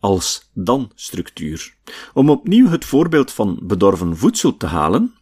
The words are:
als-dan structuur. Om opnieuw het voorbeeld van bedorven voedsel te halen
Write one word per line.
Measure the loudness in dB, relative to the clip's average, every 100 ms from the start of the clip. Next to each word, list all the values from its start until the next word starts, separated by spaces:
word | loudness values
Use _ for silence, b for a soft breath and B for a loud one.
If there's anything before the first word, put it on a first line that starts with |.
als-dan | 0 0 -2 -8 _ -8 -2 -2 -2
structuur. | _ -14 -10 -10 -10 -10 -10 -14 _ -20 B B
Om | 0 2
opnieuw | 2 2 4 4
het | 2
voorbeeld | 0 0 2 2 0
van | -2 -4 -4
bedorven | -4 2 2 2 -2 0
voedsel | 0 2 -2 -2
te | -4
halen | -2 0 0 -2 _